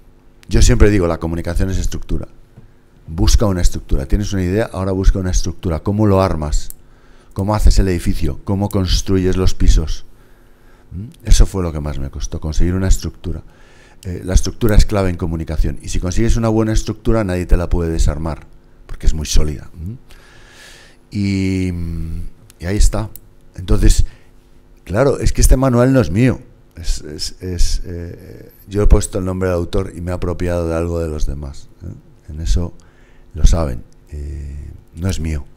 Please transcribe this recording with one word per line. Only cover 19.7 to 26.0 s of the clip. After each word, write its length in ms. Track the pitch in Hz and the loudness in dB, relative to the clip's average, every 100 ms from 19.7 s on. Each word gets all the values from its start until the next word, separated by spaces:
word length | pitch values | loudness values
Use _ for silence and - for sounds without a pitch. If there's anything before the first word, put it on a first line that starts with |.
¿Mm? 200 | - 82 127 - - - - - - - - - _ _ | -14 -12 -14 -18 -20 -20 -20 -20 -20 -20 -20 -20 _ _
Y, 580 | 104 98 98 95 95 92 87 85 82 80 82 85 - - - | -4 -2 -2 -2 -2 -4 -4 -6 -6 -6 -6 -8 -12 -20 -12
y 80 | 85 | -4
ahí 100 | 101 | 2
está. 320 | - 101 110 - - - - - | 2 2 -6 -10 -20 -20 -20 -8
Entonces, 480 | 90 104 87 - - - - - - - _ - | 0 4 4 4 2 -2 -20 -20 -20 -20 _ -20
claro, 340 | - 104 139 - | -6 0 0 2
es 140 | 117 | 0
que 80 | - | 4
este 160 | - 127 | 6 6
manual 380 | 135 120 127 | 4 4 4
no 80 | 135 | 4